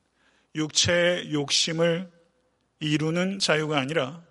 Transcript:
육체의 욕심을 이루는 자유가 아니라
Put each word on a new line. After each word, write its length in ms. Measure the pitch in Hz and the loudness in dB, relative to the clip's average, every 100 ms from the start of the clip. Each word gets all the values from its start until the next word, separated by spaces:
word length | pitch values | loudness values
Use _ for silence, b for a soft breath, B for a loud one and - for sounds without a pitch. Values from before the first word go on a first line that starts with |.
| _ _ _ _ _ | _ _ _ _ _
육체의 800 | 156 151 - 185 175 175 175 160 | -6 -2 0 4 4 4 0 -2
욕심을 800 | 147 143 - 175 160 170 165 185 _ _ _ _ _ _ _ | -4 0 0 0 2 2 0 -6 _ _ _ _ _ _ _
이루는 600 | 156 151 160 170 190 196 | -2 0 0 0 -2 0
자유가 400 | - 156 151 151 | 0 2 0 -2
아니라 440 | 131 160 131 170 - | 0 -2 -4 -6 -20